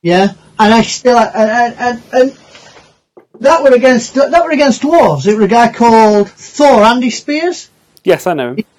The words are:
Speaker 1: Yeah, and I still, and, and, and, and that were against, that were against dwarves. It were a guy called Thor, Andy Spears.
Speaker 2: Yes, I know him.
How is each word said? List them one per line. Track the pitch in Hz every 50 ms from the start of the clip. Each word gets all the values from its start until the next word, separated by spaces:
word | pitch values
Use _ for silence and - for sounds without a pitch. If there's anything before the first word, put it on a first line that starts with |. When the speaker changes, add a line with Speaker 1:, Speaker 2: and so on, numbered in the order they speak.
Speaker 1:
Yeah, | - 170 175 185 190 202 196 _ _ _ _ -
and | 220 208 220
I | 226
still, | 220 - - - _ 247 247
and, | 233 226 - -
and, | 220 214 214 220 240 240 240 233 -
and, | 240 247 247 233 - _ -
and | 254 262 269 - _ _ _ - - - - _ - _ _ _ _ _ _ _ - _ _ _ -
that | 226 277 330 330 302
were | 269 247
against, | 247 262 254 254 233 - - -
that | 262 285 - 285 339 339
were | 330
against | 311 269 285 277 226 -
dwarves. | - 285 330 339 269 190 151 139 131
It | 202 214
were | 214 214
a |
guy | 180 226 233 240 233
called | 240 - 233 233 226 226 220 214 208 208 202 196
Thor, | _ _ - - - - 294 277 262 220 202
Andy | 226 240 254 247 240
Spears. | 220 - - - 294 302 320 359 349 - - _ _ _ _ _ _ _ _
Speaker 2:
Yes, | 190 175 147 -
I | 185 170
know | 147 127 120 127
him. | 214 220 _ _